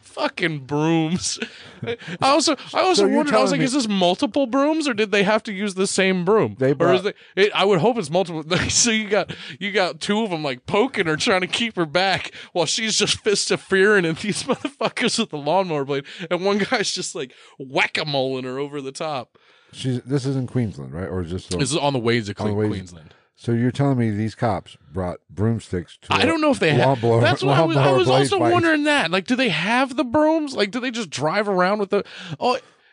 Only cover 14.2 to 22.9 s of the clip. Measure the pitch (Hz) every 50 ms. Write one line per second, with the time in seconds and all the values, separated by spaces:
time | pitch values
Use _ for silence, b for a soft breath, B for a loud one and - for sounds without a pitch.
14.2 | - 214 180 - - 277 247 - - 294 - _ 233 202 - - 254 233 - -
15.2 | 226 - - 151 139 143 165 190 196 180 160 147 139 131 143 139 143 B B B
16.2 | 175 160 180 170 180 196 202 214 196 - 254 233 196 - - 190 175 - - 180
17.2 | 143 127 B B B B B B 143 127 131 170 208 - _ - 165 151 143 139
18.2 | 131 131 131 131 127 127 127 135 143 143 143 147 135 135 135 - 170 156 151 131
19.2 | 113 _ _ b b b b b b b - - - 131 127 123 - 123 135 147
20.2 | 120 135 139 131 127 120 - 131 120 104 82 71 69 65 67 82 95 - 85 92
21.2 | 90 80 90 95 - - 175 175 147 120 139 165 139 143 139 127 110 117 117 120
22.2 | 107 101 104 - 107 107 104 104 107 104 101 98 92 87